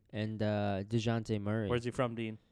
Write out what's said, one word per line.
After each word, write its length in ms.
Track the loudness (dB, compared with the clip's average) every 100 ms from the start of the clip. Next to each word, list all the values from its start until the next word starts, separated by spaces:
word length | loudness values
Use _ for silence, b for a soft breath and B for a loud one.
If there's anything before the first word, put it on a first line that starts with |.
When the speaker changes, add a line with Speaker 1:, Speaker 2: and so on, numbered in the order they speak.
| _
Speaker 1:
and, 300 | -4 -2 0
uh, 400 | 2 2 2 0 0
DeJounte 520 | 0 2 0 0 -2
Murray. 280 | 0 0 2
Speaker 2:
Where's 160 | 0
he 60 | 0
from, 240 | -2 -2
Dean? 240 | -2 -6 -8 _